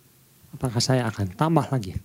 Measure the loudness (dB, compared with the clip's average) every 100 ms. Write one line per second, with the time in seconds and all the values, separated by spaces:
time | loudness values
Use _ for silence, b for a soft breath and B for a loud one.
0 | _ _ _ _ -20 -6 -4 0 2 2
1 | 0 -2 -4 0 2 2 2 -2 -2 -8